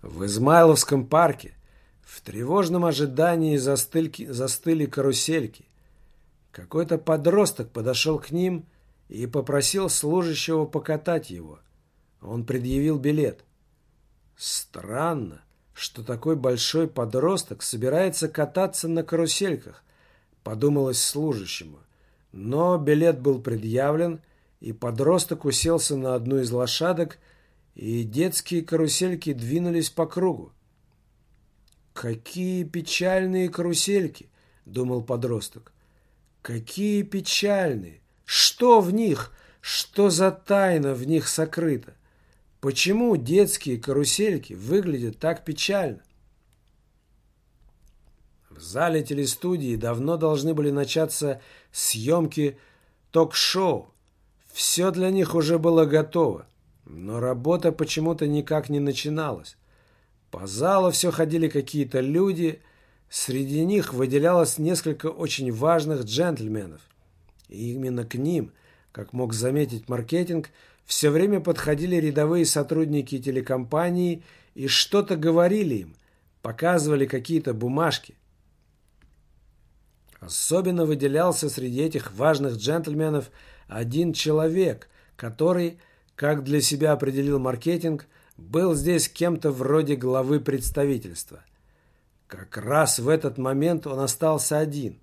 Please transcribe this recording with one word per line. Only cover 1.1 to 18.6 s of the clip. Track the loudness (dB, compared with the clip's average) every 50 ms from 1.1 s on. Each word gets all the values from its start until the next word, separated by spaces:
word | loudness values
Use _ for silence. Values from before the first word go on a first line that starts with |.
| 4 4 4 4 2 -4 -10 -20 -20 -20 -20 -20 _ -20 _ _ _ _ _ -20
в | -20 -18
тревожном | _ -12 -10 -8 -4 0 0 0 0 2 0 0 2
ожидании | 2 2 0 -2 -2 2 2 2 2 4 2 2 2 2
застыльки-, | 2 2 2 0 0 -2 0 0 0 0 0 -6 -12 -12 -8
застыли | -6 -4 -4 -4 -4 -4 0 0 2 2 0
карусельки. | -2 -2 0 0 2 2 0 0 0 0 0 -2 -4 -10 -16 -20 _ _ _ _ _ _ _ -20 _ _ _ _ _ _ _ _ _
Какой-то | _ -20 -18 -4 -2 -2 0 0 -2
подросток | -2 2 0 0 4 4 4 4 4 4 2 0 -6 -10 -8
подошёл | _ -4 -4 -2 0 0 0 0 0
к | -2 -4 -4
ним | -2 -2 0 0 -2 -4 -8 _ _ _ _ _ _ _ _
и | _ -10 -10 -8
попросил | -4 -4 -4 -2 0 0 0 2 0 0 0 -2
служащего | 0 -2 -2 0 0 0 0 0 0 -2 -4 -2 0 0 0 0
покатать | 0 -4 -6 -2 -2 -4 -2 -2 -2 -2 -2 -4 -6
его. | -14 -14 -14 -16 -20 -20 _ _ _ _ _ _ _ _ _ _ _ _
Он | -14 -10 -8 -8 -4
предъявил | -4 -4 -4 -2 -2 -2 0 0 0 0
билет. | 0 0 0 2 2 0 0 -2 -6 _ _ _ _ _ _ _ _ _ _ _ _ _ _ _ _ _ _ _
«Странно, | _ -8 -6 -6 -6 -8 _ -16 -16 -10 -6 -4 -2 -2 -2 -2 -4 -6 -8 -12 -16 _ _ _ _ _ _ _
что | -12 -12 -10 -10 -12 -8
такой | -8 -8 -4 0 0 0
большой | 2 2 0 0 0 -2 0 2 0 0
подросток | 0 -2 -4 -4 -2 0 0 2 2 2 0 -4 -8 -10 -10
собирается | -8 -8 -6 -2 -2 0 2 2 2 0 0 -2 -4
кататься | -4 -2 -2 -4 -2 0 0